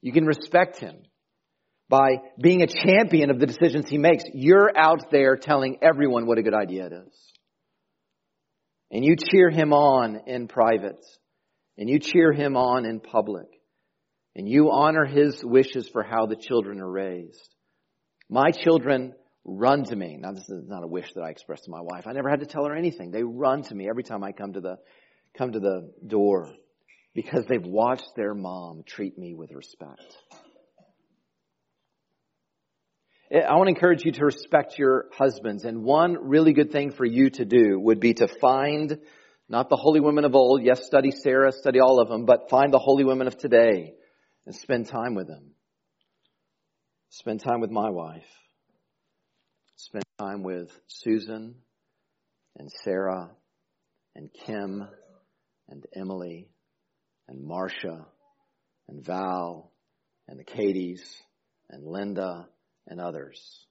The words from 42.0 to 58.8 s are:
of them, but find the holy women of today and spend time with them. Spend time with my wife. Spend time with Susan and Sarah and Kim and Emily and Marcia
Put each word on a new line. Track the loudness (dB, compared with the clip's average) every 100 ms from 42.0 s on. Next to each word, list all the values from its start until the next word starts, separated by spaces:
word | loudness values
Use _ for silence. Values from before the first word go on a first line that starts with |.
of | 2
them, | 0 2
but | 2 4
find | 2 4
the | 4
holy | 4 2
women | 2 0 -2
of | -6
today | 2 4 6 2 -4 -20 _ _ _ _
and | -20
spend | -20 -6 -6 -4
time | -8 -8
with | -8 -10
them. | -16 -20 _ _ _ _ _ _ _ _ _ _ _ _ _ _ _ _
Spend | -16 -10 -10
time | -6 -4
with | -4
my | -4 -6
wife. | -6 -12 -16 _ _ _ _ _ _ _ _ _ _ _ _ _ _ _ _
Spend | -18 -14 -14 _
time | -12 -10
with | -10 -10 -12 _ _
Susan | -12 -4 -4 -4 -16 -16 -20 _ _ _ _ _ _ _ _ _ -20
and | -20 -16
Sarah | -8 -6 -6 -8 -12 _ _ _ _ _ _ _ _
and | -20 -20 _ -14
Kim | -12 -10 -12 -16 -20 _ _ _ _ _ _ _
and | -20 -20
Emily | -14 -12 -12 -12 -16 -20 _ _ _ _ _ _ _ _
and | -20
Marcia | -14 -10 -10 -10 -14 -14 -20 _ _ _ _ _ _ _